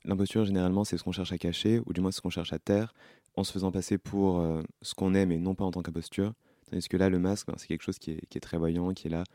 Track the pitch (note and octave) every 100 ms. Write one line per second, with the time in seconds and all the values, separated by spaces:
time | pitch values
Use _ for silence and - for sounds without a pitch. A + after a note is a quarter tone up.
0 | - F#2+ G2 A2 G#2 F#2+ F2+ F#2+ G#2+ F2
1 | - F#2 F2 F2 F2 E2+ G#2+ A#2 - F2
2 | F#2 - F2+ F2 E2+ D#2+ - G2+ A2+ -
3 | - - _ - G2 G2 F#2+ F#2 - G2
4 | - G2 G2 F2 E2 D#2+ D#2+ - - -
5 | F#2+ F#2+ F#2+ E2 F2+ F#2+ F#2+ F2 E2+ E2
6 | - - G2+ A2+ _ _ - F2+ - F2+
7 | F#2+ F2+ F#2 G#2 - - - E2 - F#2+
8 | - D#2+ - D#2 - E2+ E2 E2+ F2+ F#2+
9 | D#2+ E2 F2+